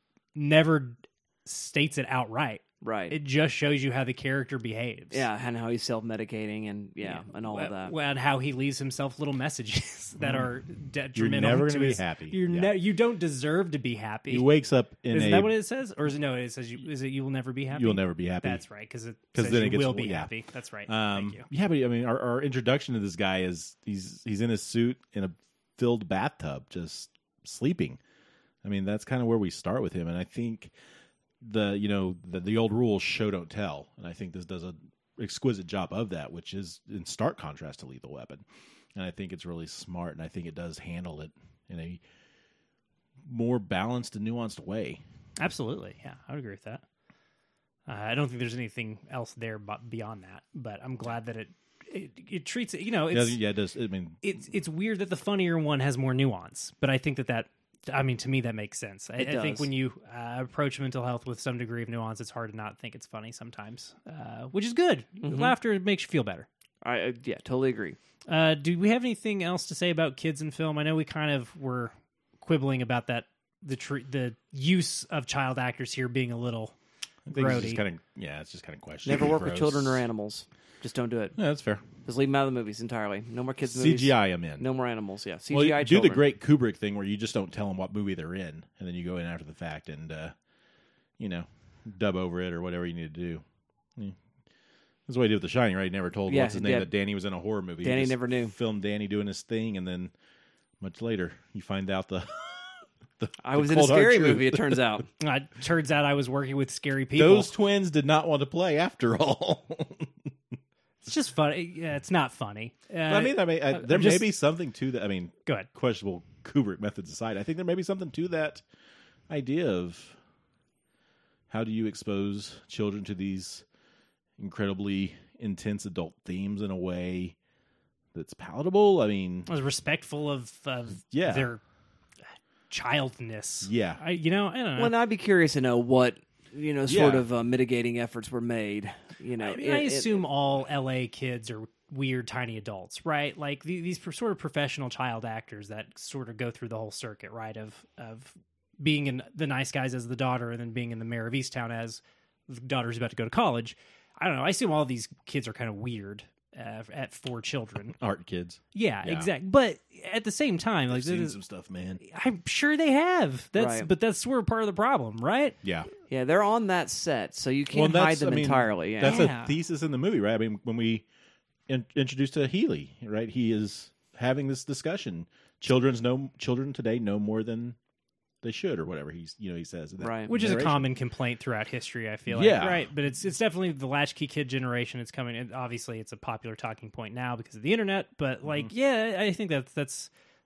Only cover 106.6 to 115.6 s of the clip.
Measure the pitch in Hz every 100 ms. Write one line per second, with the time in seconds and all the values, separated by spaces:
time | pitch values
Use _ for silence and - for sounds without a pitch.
106.6 | 131 - 143 135 131 151 160 202 - -
107.6 | 202 202 180 147 139 156 160 143 139 170
108.6 | 180 151 180 - 117 117 147 - 185 -
109.6 | - 165 143 - 160 - 139 - _ 131
110.6 | _ _ _ _ - 311 - - 147 156
111.6 | 170 170 160 143 - 180 131 - 104 104
112.6 | 117 _ - 175 156 202 247 247 170 160
113.6 | 139 170 120 185 156 185 214 - 147 165
114.6 | 147 - 131 120 101 95 85 _ - 107